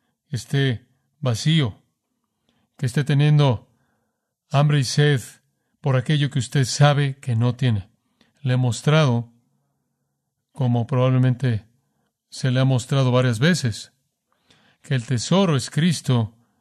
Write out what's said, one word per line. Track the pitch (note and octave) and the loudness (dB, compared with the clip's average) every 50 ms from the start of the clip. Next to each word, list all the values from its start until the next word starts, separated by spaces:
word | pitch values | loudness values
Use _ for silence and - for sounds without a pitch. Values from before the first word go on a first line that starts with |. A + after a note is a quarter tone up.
| _ _ _ _ _ _ | _ _ _ _ _ _
que | - | -10
esté | A2 - - - C#3 C#3 C3+ A#2+ G2+ - _ _ _ _ _ _ _ | -10 -8 -4 -2 -2 0 -2 -2 -6 -10 _ _ _ _ _ _ _
vacío, | C#3+ B2+ A2+ - - D3+ D#3+ D#3+ C#3 G#2+ - - _ _ _ _ _ _ _ _ _ _ _ _ _ _ _ _ _ _ _ | -4 -4 -4 -2 0 0 2 2 0 -2 -4 -10 _ _ _ _ _ _ _ _ _ _ _ _ _ _ _ _ _ _ _
que | - C#3 | -8 -6
esté | B2 - D3+ C#3 | -4 -4 -4 -2
teniendo | C#3+ D3 C#3 D3 D3+ D3+ D3 D3 C3+ A#2 G2+ - _ _ _ _ _ _ _ _ _ _ _ _ _ _ _ _ _ | 0 0 2 2 4 4 4 4 2 0 -2 -6 _ _ _ _ _ _ _ _ _ _ _ _ _ _ _ _ _
hambre | - C#3 D3+ D3 D3 D3 | 0 2 2 4 2 2
y | B2+ | 0
sed | - - D3 D3 D3 C#3+ B2 - - - _ _ _ _ _ _ _ _ _ | 0 0 2 2 2 2 0 -4 -8 -16 _ _ _ _ _ _ _ _ _
por | - C#3 C3 | -4 -2 -2
aquello | B2+ B2 - D#3 D3 D3 C3 | 0 0 -2 -2 -2 -2 -2
que | - C#3 | -2 -4
usted | A2+ - - C#3+ C3 | -4 -2 -2 -2 -2
sabe | G#2+ - - C#3 D3 C#3+ C#3+ C#3+ C#3 C3+ - | -2 2 2 4 4 4 2 0 -2 -4 -6
que | - - A#2 | -6 -4 -2
no | A2+ A#2+ B2 A#2+ | 0 0 0 0
tiene. | B2 C3+ B2 A2 G2+ F#2 - _ _ _ _ _ _ _ _ _ _ | 0 0 0 0 -2 -4 -10 _ _ _ _ _ _ _ _ _ _
Le | - B2+ B2+ | -4 -2 0
he | |
mostrado, | B2+ B2+ B2 A2+ - - D3 D3 D#3+ D#3 C3 A#2 A#2+ A2+ - _ _ _ _ _ _ _ _ _ _ _ _ _ _ _ _ _ _ _ _ _ _ _ _ | 0 0 -2 -2 -2 0 2 2 2 2 2 0 -2 -4 -8 _ _ _ _ _ _ _ _ _ _ _ _ _ _ _ _ _ _ _ _ _ _ _ _
como | _ - C3 B2 A#2+ A#2+ A#2 | _ -4 -2 0 0 -2 -2
probablemente | - C3+ B2 B2+ C3 C3 B2+ B2+ B2+ B2 A#2+ C3+ B2 A#2 G#2 - _ _ _ _ _ _ _ _ _ _ _ _ _ | -2 0 0 2 2 2 2 2 2 0 0 -2 -2 -2 -4 -6 _ _ _ _ _ _ _ _ _ _ _ _ _
se | - - - C3 | -10 -6 -4 -2
le | B2 C3 | 0 2
ha | C3 | 2
mostrado | C3 C3 A#2+ - - D3 C#3 C3 B2 | 2 0 0 -2 -2 -2 0 0 2
varias | A#2+ B2+ B2+ B2+ A#2 G#2+ | 2 2 2 0 0 0
veces, | C3+ E3+ F#3 - - A#2 G#2 - - - _ _ _ _ _ _ _ _ _ _ _ _ _ _ _ _ _ _ | 2 0 0 0 -2 -4 -6 -8 -12 -20 _ _ _ _ _ _ _ _ _ _ _ _ _ _ _ _ _ _
que | - - C#3 | -8 -6 -6
el | B2+ A2 | -6 -4
tesoro | - C3 A2+ - - E3 F#3+ G3 F3+ D3 | -4 -4 -4 -2 0 2 2 2 2 0
es | B2+ - - | -2 -2 -4
Cristo | - D3+ D#3 F3+ D#3 - - - B2+ A#2+ A2 G2+ - _ _ _ _ _ | -4 -2 0 0 0 -2 -2 0 0 0 0 -2 -8 _ _ _ _ _